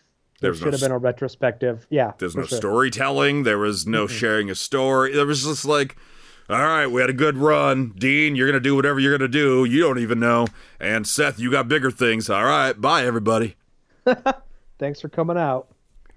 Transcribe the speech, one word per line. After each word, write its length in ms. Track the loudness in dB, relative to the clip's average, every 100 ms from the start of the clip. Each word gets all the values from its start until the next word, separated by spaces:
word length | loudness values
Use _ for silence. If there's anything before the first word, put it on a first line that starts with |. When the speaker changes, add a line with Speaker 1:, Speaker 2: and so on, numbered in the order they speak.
| _ _ _ -6
Speaker 1:
There 120 | -4
Speaker 2:
There's 100 | -2
no 40 | -2
Speaker 1:
should 60 |
have 80 | 0
been 100 | 0
Speaker 2:
s-, 40 |
Speaker 1:
a 40 | 0
retrospective. 880 | -2 -2 -6 -4 -4 -2 -4 -4 -4
Yeah, 240 | -2 -2 -4
Speaker 2:
there's 140 | -6
Speaker 1:
for 80 | -6
Speaker 2:
no 40 |
Speaker 1:
sure. 120 | -4 -4
Speaker 2:
storytelling. 840 | 0 2 0 0 -2 0 0 2
There 140 | 0 0
was 280 | 0 -2 -2
no 180 | -2
Speaker 1:
Mm-mm. 40 | -2
Speaker 2:
sharing 400 | -2 0 0 -2
a 60 |
story. 580 | -6 -4 -2 2 2 2
There 120 | 0
was 180 | 0 0
just 220 | -2 -4
like, 320 | 0 0 -2 -8 -20 -20 -20 -16 -4
"All 120 | 0
right, 260 | 0 0 0
we 140 | 0
had 80 | 0
a 40 |
good 220 | 2 0 2
run. 560 | 2 4 2 0 -4 -2
Dean, 380 | 0 2 0
you're 120 | 2 2
gonna 120 | 2
do 140 | 2
whatever 240 | 2 2 2
you're 180 | 2 2
gonna 100 | 0
do. 380 | 2 2 4
You 160 | 4 4
don't 180 | 2 2
even 200 | 0 2
know. 280 | 2 2 0 -4 -20 -8
And 260 | -4 -4 -2
Seth, 320 | 0 -2 -2
you 120 | -2
got 160 | 0 0
bigger 240 | 0 0
things. 380 | 0 0 0 0
All 140 | 0
right, 340 | 2 2 0 0
bye, 260 | 0 2
everybody." 500 | 0 0 0 0 -2 -8 _ _ _ _ 0 0
Speaker 1:
<laughs> 600 | -2 -4 -8 -20 -20 -8
Thanks 220 | -8 -8
for 80 | -8
coming 280 | -4 -2 0
out. 300 | 0 -2 -6 _ _ -20 -20